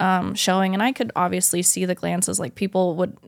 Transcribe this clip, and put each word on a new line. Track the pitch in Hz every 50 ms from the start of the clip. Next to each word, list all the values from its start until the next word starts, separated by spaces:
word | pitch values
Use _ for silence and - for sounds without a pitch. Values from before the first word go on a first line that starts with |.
um, | - 190 185 180 - - 196
showing. | - - - 185 190 190 190 190
And | 196 214
I | 254
could | 269 - 254 226 -
obviously | - 180 180 185 180 180 - - 175
see | 180 - - 185 185
the | 180 180
glances, | - - 175 175 180 185 - 190 202
like, | 185 123 -
people | - 196 190 - 185 185 180 160 160
would, | - - - - -